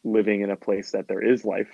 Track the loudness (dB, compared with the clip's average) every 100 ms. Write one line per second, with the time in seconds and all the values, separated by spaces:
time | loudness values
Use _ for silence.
0 | 2 2 2 0 0 -4 -2 -4 -2 -6
1 | -4 -2 2 2 0 -4 -6